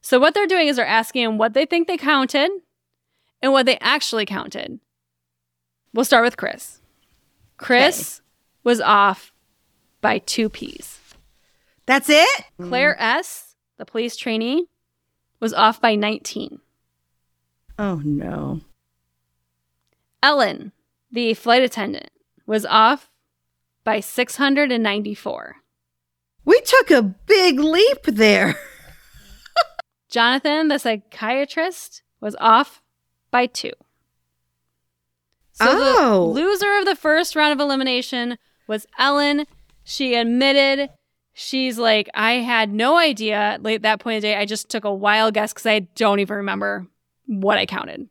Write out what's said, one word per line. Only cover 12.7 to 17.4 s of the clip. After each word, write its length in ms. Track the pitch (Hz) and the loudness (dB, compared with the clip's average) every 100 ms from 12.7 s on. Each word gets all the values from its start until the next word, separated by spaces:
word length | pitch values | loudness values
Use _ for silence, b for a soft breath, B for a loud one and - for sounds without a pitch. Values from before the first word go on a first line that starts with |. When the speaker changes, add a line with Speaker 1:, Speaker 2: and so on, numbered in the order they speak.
| 247 294 - | 0 0 0
Speaker 2:
Mm. 40 | 220 269 | -2 -2
Speaker 1:
S, 380 | 381 - - _ _ _ | -4 -16 -20 _ _ _
the 80 | 214 | -10
police 300 | 226 240 - | -6 -6 -6
trainee, 520 | - 220 226 294 349 _ _ _ _ _ _ _ | -6 -4 -2 -4 -4 _ _ _ _ _ _ _
was 140 | 226 | -6
off 260 | - 202 226 | 2 0 2
by 140 | 233 208 | 0 0
nineteen. 640 | 208 220 - 214 - - _ _ _ _ _ _ _ _ | -2 -6 -10 -10 -12 -14 _ _ _ _ _ _ _ _